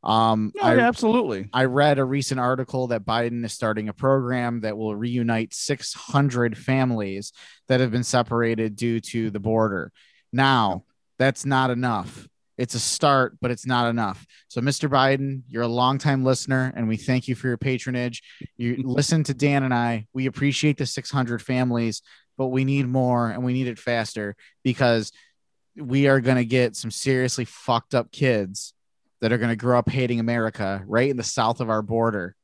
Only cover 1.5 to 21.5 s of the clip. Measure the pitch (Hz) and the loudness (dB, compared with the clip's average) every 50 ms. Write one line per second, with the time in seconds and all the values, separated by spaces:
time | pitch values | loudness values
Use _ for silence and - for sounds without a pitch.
1.5 | - 123 131 131 123 139 143 151 143 135 135 127 135 143 131 - 139 131 123 123 | 0 0 2 2 4 4 4 4 4 2 0 0 0 -2 -2 -2 -4 -2 0 0
2.5 | 131 127 131 - - 131 127 120 120 110 98 - 110 117 120 120 117 120 117 113 | 0 -2 -4 -6 -4 -4 -2 -2 -4 -4 -2 -2 -2 0 0 -2 -2 -4 -6 -8
3.5 | - - 120 110 107 110 107 107 101 - 135 135 135 135 127 120 127 123 120 120 | -8 -4 -2 -2 -2 -2 -4 -6 -8 -2 2 2 2 2 2 -2 -2 -2 -2 -2
4.5 | 117 117 107 110 104 107 110 107 104 101 117 120 120 123 117 117 117 113 113 - | -4 -4 -4 -4 -4 -4 -4 -4 -4 -4 -4 -2 -2 -2 0 2 0 0 0 -4
5.5 | - - - - 143 - - - - - - - - 143 143 143 123 123 120 117 | -6 -10 -4 -4 -4 -4 -4 -12 -12 -12 -12 0 2 2 2 2 2 2 0 0
6.5 | 107 - - - 131 135 131 127 120 110 104 98 95 98 104 - _ - - - | -2 -4 -4 -2 0 0 2 0 0 -2 -2 -4 -4 -6 -8 -12 _ -20 -20 -20
7.5 | - _ _ _ 131 127 131 120 107 123 123 - - 123 117 - 120 117 117 117 | -20 _ _ _ 2 2 2 2 0 -2 -2 2 2 0 2 2 0 0 2 0
8.5 | 113 107 113 110 104 104 117 120 117 113 - - - 120 113 110 101 104 98 110 | 0 0 -2 -4 -2 -2 -2 -2 -2 -2 -4 -4 -4 -2 -2 -2 -4 -4 -2 0
9.5 | 110 113 110 107 98 90 71 - _ _ _ _ _ _ _ _ - 123 135 135 | 2 4 2 2 0 -4 -6 -8 _ _ _ _ _ _ _ _ 0 4 4 6
10.5 | 135 123 110 98 90 92 - _ _ _ _ _ _ _ 127 135 - - - 139 | 6 4 4 2 0 -4 -8 _ _ _ _ _ _ _ 2 2 2 0 -4 0
11.5 | 139 131 131 127 123 120 127 123 117 101 90 - - - - - _ _ _ _ | 0 2 2 0 0 -2 -2 -2 -2 -4 -6 -8 -14 -18 -20 -20 _ _ _ _
12.5 | _ - 123 113 - 120 - - - - - 147 139 135 127 - - - - 123 | _ -6 -6 -4 -4 -4 -4 -4 -2 2 2 4 4 4 2 0 -2 -6 -4 -4
13.5 | 123 - - 131 127 120 120 117 117 120 110 98 95 - - _ _ _ _ _ | -4 -4 -4 -2 0 2 2 2 0 0 -2 -2 -4 -8 -14 _ _ _ _ _
14.5 | - 123 117 143 139 - - 147 139 135 131 135 139 135 139 139 135 135 120 127 | -6 -2 0 0 0 0 -2 2 4 4 4 4 4 2 0 -4 -6 -8 -10 -8
15.5 | - 113 120 117 117 123 123 127 135 135 - 151 139 135 127 131 131 - - - | -4 -2 -2 0 2 2 2 2 2 2 0 0 2 2 4 2 2 2 0 -2
16.5 | 135 131 127 131 - - 117 110 110 110 - - 127 127 - - 123 - - 131 | 0 0 0 -2 -4 -4 -2 -2 -2 -2 -2 0 -2 0 0 -2 -6 -4 -2 -4
17.5 | 120 113 - 135 131 120 - 135 127 123 123 123 117 - _ - - - - - | -2 -2 -2 -2 -2 -2 -4 -4 -4 -4 -4 -4 -6 -10 _ -20 -18 -18 -18 -18
18.5 | _ - 120 120 123 - 131 131 123 143 143 - 165 160 147 - 139 127 143 147 | _ -6 -4 -4 -2 -2 -2 -2 0 0 0 2 2 0 2 0 -2 0 2 2
19.5 | 143 139 135 131 123 120 120 120 117 110 107 _ _ 131 131 131 - - 139 143 | 2 2 2 2 0 0 0 0 -2 -4 -6 _ _ -4 -4 -4 -2 0 0 0
20.5 | 135 - - 151 143 - 143 123 - - 120 - - 127 127 120 120 113 - - | 0 2 2 0 2 0 -4 -6 -6 -8 -8 -4 -2 -2 0 0 -2 -6 -4 -4